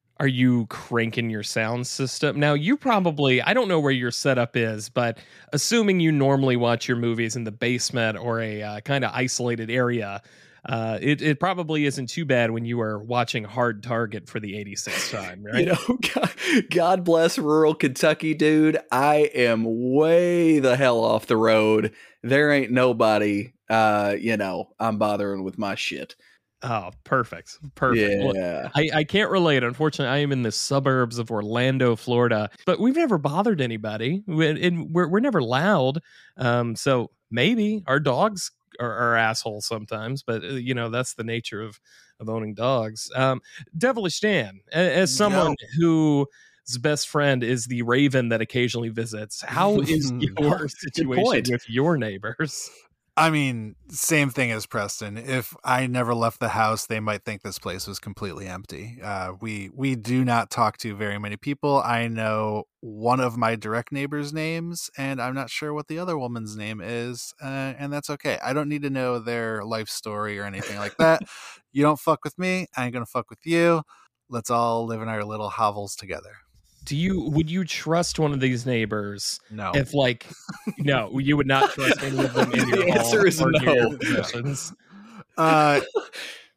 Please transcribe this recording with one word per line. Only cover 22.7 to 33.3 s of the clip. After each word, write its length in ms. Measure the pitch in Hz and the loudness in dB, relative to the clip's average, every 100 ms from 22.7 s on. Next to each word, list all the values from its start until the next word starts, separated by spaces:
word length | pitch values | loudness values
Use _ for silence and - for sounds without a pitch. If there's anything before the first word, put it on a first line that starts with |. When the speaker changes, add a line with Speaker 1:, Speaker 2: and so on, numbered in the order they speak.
Speaker 2:
nobody, 840 | 123 127 117 110 107 107 101 101 _ - | 4 4 4 4 4 2 0 -4 _ 0
uh, 460 | 113 110 104 101 101 | 2 4 4 0 0
you 200 | 113 110 | -2 -2
know, 340 | 98 90 - - | -2 -4 -8 -6
I'm 200 | 113 107 | -4 0
bothering 440 | 104 104 101 98 | 0 0 -2 -4
with 160 | 95 95 | -6 -6
my 160 | 101 | -6
shit. 400 | 98 - 69 67 - _ _ _ _ | -4 -6 -8 -12 -16 _ _ _ _
Speaker 1:
Oh, 300 | 127 113 90 - | -6 -6 -6 -14
perfect. 560 | - 131 117 85 - - 147 | -2 -2 -2 -8 -18 -18 -18
Perfect. 480 | - 135 113 104 101 | -2 0 2 2 2
Well, 140 | 135 98 | 0 0
Speaker 2:
Yeah. 320 | 87 80 - 147 | -2 -4 -4 0
Speaker 1:
I, 140 | 156 156 | 0 0
I 40 | |
can't 300 | 156 196 214 | 0 2 2
relate. 320 | 190 165 139 | 2 4 2
Unfortunately, 500 | 120 123 151 - 135 | 0 0 -2 0 0
I 40 | 139 | 0
am 120 | 143 | 0
in 120 | 135 | 0
the 100 | 117 | -2
suburbs 640 | - - 139 135 131 123 117 | -2 -2 0 2 2 0 -2
of 140 | 113 | -4
Orlando, 640 | 113 104 117 127 131 127 113 | -4 -2 0 0 2 2 2
Florida, 540 | - 120 120 110 104 - - | 0 2 4 2 -2 -4 -2
but 120 | - | 2
we've 160 | 226 | 2
never 240 | 294 330 180 | 2 2 2
bothered 420 | 139 | 0